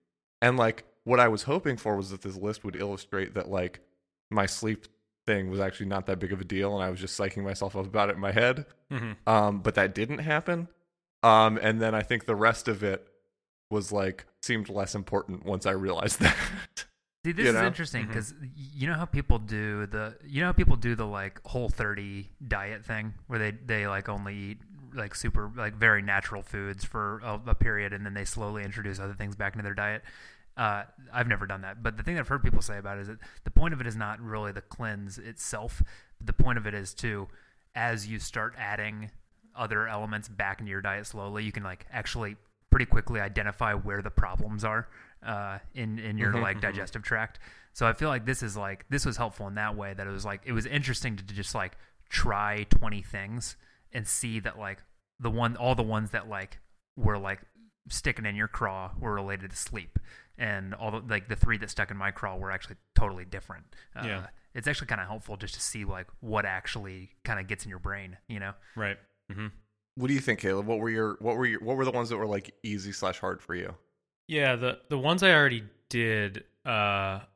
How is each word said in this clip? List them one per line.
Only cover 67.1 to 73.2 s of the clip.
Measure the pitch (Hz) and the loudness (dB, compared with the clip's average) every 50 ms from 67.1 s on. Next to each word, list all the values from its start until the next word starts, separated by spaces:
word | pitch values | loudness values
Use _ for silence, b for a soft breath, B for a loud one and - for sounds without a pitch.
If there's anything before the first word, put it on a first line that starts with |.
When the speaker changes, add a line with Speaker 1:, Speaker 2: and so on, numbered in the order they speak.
| - _ - | -20 _ -8
Speaker 3:
kinda | - 113 98 95 | -6 -4 -4 -4
gets | 95 104 - - | -6 -6 -8 -8
in | 107 | -10
your | 95 90 | -10 -8
brain, | - 98 98 101 98 92 92 - _ - | -6 -6 -6 -6 -8 -12 -16 -18 _ -10
you | 117 104 | -10 -8
know? | 98 98 98 - b b b | -8 -8 -10 -12 b b b
Speaker 2:
Right. | 110 107 101 98 - - _ _ _ _ - | -4 -4 -4 -4 -6 -10 _ _ _ _ -14
Mm-hmm. | 98 98 107 107 - - - _ _ _ _ _ _ | -10 -8 -8 -10 -10 -14 -20 _ _ _ _ _ _
Speaker 1:
What | 131 123 127 | -4 0 0
do | 143 | 0
you | 135 | 2
think, | 131 - 113 - | 2 0 -2 0
Caleb? | - 98 95 98 101 | 2 0 0 2 0
What | 107 113 107 | 0 -2 0
were | 110 113 | 0 0
your, | 113 110 110 107 98 87 | 0 0 0 0 -2 -2
what | 107 113 117 | -2 -2 0
were | 117 127 | 2 0
your, | 120 110 - | 0 0 -2
what | 107 113 131 | -2 -2 0
were | 131 131 | 0 0
the | 131 117 | 0 0
ones | 123 120 113 | 0 -2 -2
that | 120 | -2
were, | 101 110 | -2 -2
like, | 107 104 98 98 - - _ - | -2 -2 -2 -4 -8 -14 _ -8
easy | 110 104 101 92 101 98 | -6 -6 -6 -6 -8 -6
slash | - - 92 92 - | -4 -2 -2 -2 -2